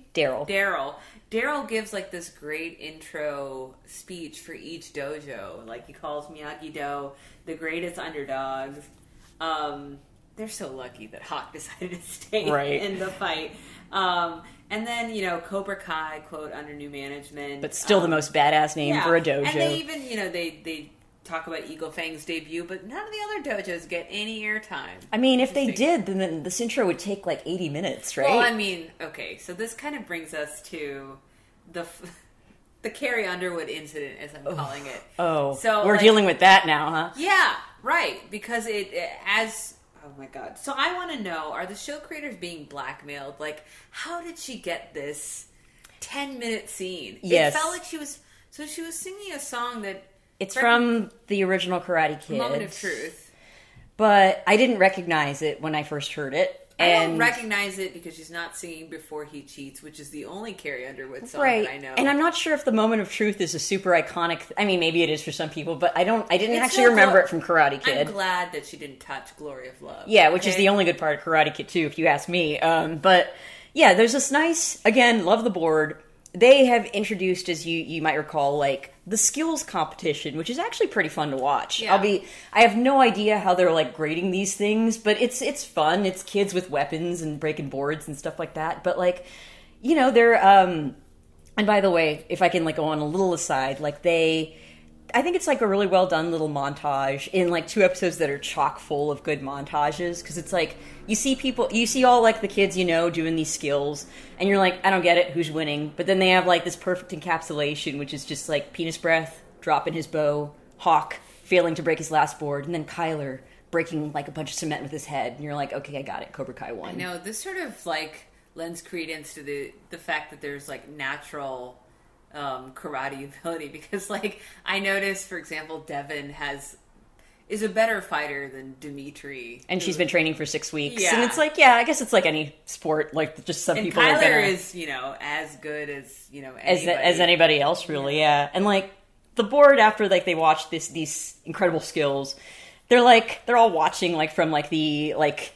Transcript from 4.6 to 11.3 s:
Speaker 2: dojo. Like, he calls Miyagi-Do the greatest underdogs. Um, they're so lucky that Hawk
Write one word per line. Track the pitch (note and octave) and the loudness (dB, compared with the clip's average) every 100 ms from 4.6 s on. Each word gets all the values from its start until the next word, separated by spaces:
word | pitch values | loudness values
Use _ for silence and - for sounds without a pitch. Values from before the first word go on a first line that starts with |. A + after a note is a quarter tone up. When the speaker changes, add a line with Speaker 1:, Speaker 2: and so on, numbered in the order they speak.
| C#3+ E3 - | -16 -16 -14
Speaker 2:
dojo. | D3 C#3 D3+ C#3+ A2+ F#2+ F#2 A2+ | -10 -10 -10 -12 -14 -12 -14 -16
Like, | A#2+ - | -16 -18
he | |
calls | C3+ D#3 D3 D3+ | -14 -10 -10 -10
Miyagi-Do | D#3 D3+ D3+ D#3+ D3+ C#3+ C#3+ C#3 - - - | -14 -14 -14 -14 -10 -8 -8 -10 -16 -20 -18
the | - | -14
greatest | D#3 D#3+ E3+ F3 E3+ | -10 -8 -6 -8 -8
underdogs. | D#3+ D3+ C3+ C3+ C3+ C3+ C#3 D3 - - _ - - - | -10 -10 -8 -6 -6 -8 -10 -14 -20 -20 _ -20 -20 -8
Um, | E3 D#3 D3 C#3+ C#3+ C#3 _ _ _ - | -6 -4 -4 -8 -14 -18 _ _ _ -14
they're | A3 | -12
so | - D3+ | -10 -12
lucky | C3 B2 - G#2+ | -12 -14 -16 -20
that | - | -18
Hawk | - | -10